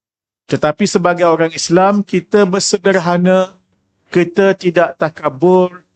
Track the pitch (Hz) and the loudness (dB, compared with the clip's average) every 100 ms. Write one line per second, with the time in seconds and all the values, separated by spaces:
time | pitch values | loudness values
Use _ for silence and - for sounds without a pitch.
0 | _ _ _ _ - 139 151 151 202 196 | _ _ _ _ -8 -4 -2 -2 -2 0
1 | 175 175 175 160 165 156 - 170 190 208 | 0 0 2 2 -2 -4 -2 2 2 0
2 | 196 180 - 208 196 190 - 202 196 190 | -2 -6 0 0 2 0 -2 -2 0 0
3 | 170 175 180 185 185 - _ _ _ _ | 0 0 2 0 -2 -8 _ _ _ _
4 | _ 180 170 185 196 190 185 165 170 - | _ -2 0 0 0 0 -2 0 -2 -2
5 | 160 - 151 131 170 185 180 180 _ | -6 -4 -6 -2 2 2 0 -6 _